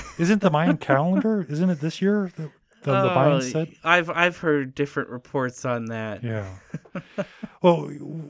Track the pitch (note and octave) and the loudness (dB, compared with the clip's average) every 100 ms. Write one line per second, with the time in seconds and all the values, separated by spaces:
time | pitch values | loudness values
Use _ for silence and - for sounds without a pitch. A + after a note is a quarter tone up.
0 | - - E3+ G#3 F#3+ D3+ F3 C#4+ - C3+ | -10 -2 2 4 4 4 2 2 2 2
1 | E3+ F#3+ A3 G#3 D#3 D3 F#3 D#3 D#3 - | 4 2 2 0 -2 0 0 0 -4 0
2 | G3 G#3 F#3 - D#3 - _ _ - G3 | 0 2 -2 -8 -14 -14 _ _ -2 2
3 | F#3+ F3 D3 C3+ B2+ D#3 E3 - D#3+ F3 | 2 4 4 2 0 -4 -6 -4 2 2
4 | E3 E3+ F3 E3 E3+ D3 C3 C3+ C#3+ C#3+ | 2 0 0 0 0 0 0 -4 -4 -4
5 | - B2 - C#3 B2+ - C3 A#2+ A2+ A2+ | -6 -10 -6 -4 -4 -4 -4 -4 -4 -6
6 | A2 G2+ A#2 A2 G2 F#2+ - - - F3+ | -8 -6 -6 -6 -6 -12 -16 -16 -14 -14
7 | - - - - - - F3+ E3 C#3+ D3 | -12 -10 -10 -12 -18 2 4 4 0 -12
8 | C#3+ D#3+ C#3+ | -12 -12 -12